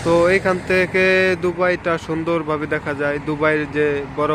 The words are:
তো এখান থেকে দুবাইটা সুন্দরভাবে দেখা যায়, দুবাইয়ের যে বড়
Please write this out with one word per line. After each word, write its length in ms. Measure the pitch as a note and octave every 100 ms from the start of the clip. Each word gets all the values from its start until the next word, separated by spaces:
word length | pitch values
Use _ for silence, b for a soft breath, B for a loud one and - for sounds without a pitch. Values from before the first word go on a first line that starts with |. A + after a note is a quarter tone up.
| E3+
তো 100 | E3+ F3 F#3+
এখান 200 | F#3+ F3+ -
থেকে 340 | F#3 F3+ F#3 F#3 F#3 F#3 F3
দুবাইটা 500 | F3+ E3+ F3+ F3 F3 E3 -
সুন্দরভাবে 580 | D#3+ E3 E3+ D3+ D3+ D3 D3+
দেখা 180 | D3+ C#3+
যায়, 160 | C#3+ D3 C#3+
দুবাইয়ের 360 | D3 D#3 D#3 D3 D3
যে 120 | D3+ C#3+ C#3 C#3
বড় 160 | D3